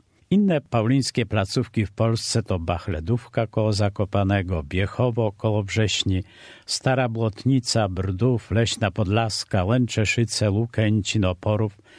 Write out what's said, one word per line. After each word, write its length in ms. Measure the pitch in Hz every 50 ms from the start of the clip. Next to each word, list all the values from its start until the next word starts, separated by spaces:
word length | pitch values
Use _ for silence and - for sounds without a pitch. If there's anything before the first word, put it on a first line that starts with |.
| _ _ _ _ _ _
Inne 300 | 185 202 208 190 165 147
paulińskie 680 | - - - 117 107 113 135 139 123 - - - 113
placówki 600 | 98 104 107 95 - - 135 120 - - 113 104
w 60 | - -
Polsce 500 | - 113 113 113 113 - - - 117 104
to 160 | - 98 87
Bachledówka 880 | 82 90 90 82 - - 82 78 80 87 120 117 - - - 117 113
koło 260 | - - 110 110 110 107
Zakopanego, 920 | 98 104 101 101 - 101 - - 101 101 95 101 98 92 90 92 80 71
Biechowo 720 | 71 82 92 101 - - - 123 123 113 120 113 107 101
koło 300 | - - 113 104 107 101
Brześni, 600 | 95 - 113 110 98 - - - 98 95 92 87 - - - - - - - -
Stara 420 | - - - - 135 131 127 127 120
Błotnica, 800 | 113 113 117 113 - - - 135 135 131 - - - 117 107 95
Brdów, 640 | 92 95 92 95 95 90 113 131 123 107 - -
Leśna 400 | - 113 117 113 - - 113 98
Podlaska, 760 | - - 107 90 101 113 113 110 - - - - - 98 90
Łęczeszyce, 880 | 98 120 127 123 113 - 117 107 - - - 117 - - - 113 104
Lukęcin, 720 | 98 107 117 117 - - 113 107 107 107 98 - - 107 95
Oporów, 540 | 92 90 - - 107 107 107 110 104 - - _ - -